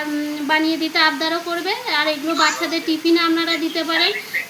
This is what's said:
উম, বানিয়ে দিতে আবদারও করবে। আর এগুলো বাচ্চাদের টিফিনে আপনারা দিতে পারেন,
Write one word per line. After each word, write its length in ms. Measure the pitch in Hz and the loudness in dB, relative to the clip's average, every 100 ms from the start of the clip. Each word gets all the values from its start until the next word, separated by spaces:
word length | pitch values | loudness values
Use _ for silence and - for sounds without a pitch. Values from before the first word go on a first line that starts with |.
| 302 | 0
উম, 400 | 294 294 302 285 | -2 -4 -4 0
বানিয়ে 300 | 311 320 320 | 2 2 0
দিতে 220 | 320 339 | 0 2
আবদারও 400 | 311 285 320 339 | 2 2 -2 -2
করবে। 300 | 349 339 359 466 480 302 | -2 -4 -4 -4 -2 0
আর 100 | 311 | 0
এগুলো 260 | 294 311 | -2 -2
বাচ্চাদের 460 | 311 302 302 320 330 330 | 2 2 2 -2 -2 -2
টিফিনে 340 | 311 339 339 | 0 4 4
আপনারা 360 | 330 330 330 320 | 4 2 2 0
দিতে 280 | 320 330 | -2 -2
পারেন, 280 | 311 320 359 440 - 339 | 0 2 0 -2 -6 -6